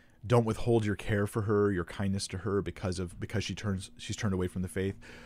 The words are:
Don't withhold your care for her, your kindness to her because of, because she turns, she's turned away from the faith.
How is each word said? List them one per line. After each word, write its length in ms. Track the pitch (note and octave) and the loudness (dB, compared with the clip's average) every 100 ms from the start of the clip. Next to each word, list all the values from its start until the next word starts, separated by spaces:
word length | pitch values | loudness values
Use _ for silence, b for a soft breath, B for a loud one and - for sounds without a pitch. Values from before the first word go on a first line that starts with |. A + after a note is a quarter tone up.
| b b G2 | b b 4
Don't 200 | A#2+ A2 | 4 6
withhold 400 | A2 A#2+ A#2 G#2 | 2 4 4 4
your 100 | G2 | 0
care 320 | - G#2 G#2 | 0 0 2
for 160 | A#2 | 0
her, 280 | G#2 G#2 G#2 | 2 4 4
your 120 | F#2+ | 2
kindness 440 | E2+ - G2+ F#2+ - | -2 -2 -2 -2 -4
to 100 | F#2 | -6
her 240 | A2+ G2+ | -2 0
because 340 | F2 - G2 F2 | -2 -4 -4 -4
of, 220 | F2+ - | -6 -8
because 240 | G#2 G#2+ | -6 -4
she 100 | - | -4
turns, 380 | F#2+ G#2 F#2 F#2+ - | -4 -4 -4 -6 -12
she's 180 | - G#2 | -10 -4
turned 180 | G#2+ | -2
away 140 | F#2+ F#2 | 0 0
from 160 | F#2 | -2
the 40 | F#2 | -4
faith. 300 | - F#2+ - B B | -2 -2 -4 B B